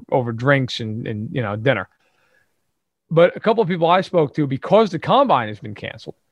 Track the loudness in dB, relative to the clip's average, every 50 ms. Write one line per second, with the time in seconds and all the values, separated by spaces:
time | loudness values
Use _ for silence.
0 | -4 -2 -2 0 0 -2 -4 -2 2 2 2 2 2 -2 -4 -6 -8 -6 -8 -8
1 | -8 -8 -6 -6 -8 -6 -6 -6 -4 -4 -4 -2 0 0 0 0 -2 -8 _ _
2 | _ _ _ _ _ _ _ _ _ _ _ _ _ _ _ _ _ _ _ _
3 | _ -2 2 4 4 4 2 0 -2 0 0 0 0 -2 -2 0 2 2 2 2
4 | 2 0 0 0 0 0 0 -4 -4 -2 -4 -6 -2 2 4 4 4 4 0 -6
5 | -2 0 2 4 4 4 2 0 0 -2 -8 -12 -14 -14 -14 -12 -12 -14 -14 -14
6 | -16 -18 -18 _ _ _